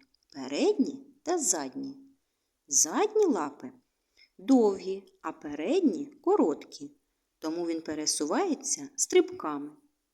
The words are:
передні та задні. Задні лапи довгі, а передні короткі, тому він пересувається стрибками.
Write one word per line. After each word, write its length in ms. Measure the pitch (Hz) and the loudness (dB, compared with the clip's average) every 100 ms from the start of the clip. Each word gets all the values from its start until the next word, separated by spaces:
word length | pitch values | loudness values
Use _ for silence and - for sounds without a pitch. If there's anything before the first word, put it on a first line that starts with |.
| _ _ _ | _ _ _
передні 720 | 202 127 147 330 415 214 - - _ | -12 -6 0 2 2 0 -4 -14 _
та 140 | - 349 | -4 -2
задні. 600 | 277 170 135 139 - - - _ _ _ _ _ - | 0 -2 -4 -8 -10 -12 -20 _ _ _ _ _ -4
Задні 580 | - - 214 415 427 403 | 0 0 0 0 2 2
лапи 460 | 208 147 - 127 - _ _ _ _ _ - | 2 -2 -8 -18 -20 _ _ _ _ _ -6
довгі, 680 | 190 262 214 190 180 196 - _ | 4 6 6 2 -4 -8 -10 _
а 100 | 160 | -12
передні 720 | 160 151 147 165 359 320 160 143 | -10 -10 -6 0 2 2 2 -6
короткі, 840 | - - 403 208 139 - - 143 _ _ _ _ _ | -6 0 4 4 0 -8 -16 -16 _ _ _ _ _
тому 280 | 160 165 170 | -6 -4 -2
він 140 | 165 | -4
пересувається 1080 | 160 151 151 - 151 220 392 285 - - 139 - | -4 -4 -2 -2 0 0 0 -2 -4 -6 -6 -4
стрибками. 760 | - 359 - - 160 147 147 - _ _ _ | 4 6 4 0 -6 -6 -8 -14 _ _ _